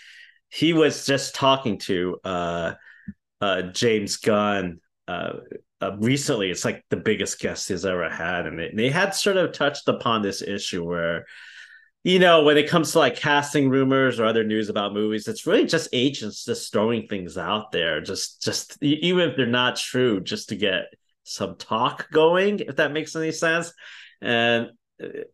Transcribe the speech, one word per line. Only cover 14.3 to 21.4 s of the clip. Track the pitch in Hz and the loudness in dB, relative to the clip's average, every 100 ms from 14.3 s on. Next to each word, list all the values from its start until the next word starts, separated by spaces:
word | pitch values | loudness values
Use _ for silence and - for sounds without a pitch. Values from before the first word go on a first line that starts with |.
| 113 | 2
news | 107 110 104 | 2 0 -2
about | 104 101 | -2 -2
movies, | 101 107 107 110 | 0 -2 -2 -4
it's | 107 151 | -6 0
really | 226 311 | 2 2
just | 160 - | 0 0
agents | 127 135 139 107 - - | 0 0 0 -8 -10 -6
just | 113 - | -6 -2
throwing | 110 107 117 - | 0 0 0 -4
things | 101 87 90 | -8 -8 -8
out | 82 107 - | -4 -4 -4
there, | 87 82 76 | -2 0 -2
just, | 76 92 - - | -4 -8 -8 -6
just | - - - - | -4 -4 -8 -4
e-, | 143 151 | -2 0
even | 170 180 165 | 2 2 2
if | 135 | 0
they're | 120 | 0
not | 123 123 120 | 2 0 -2
true, | - 127 127 98 | -4 0 2 2
just | 85 107 - | -2 -8 -8
to | 98 | -2
get | 98 92 - - _ _ | 0 0 -4 -14 _ _
some | - - | -16 -8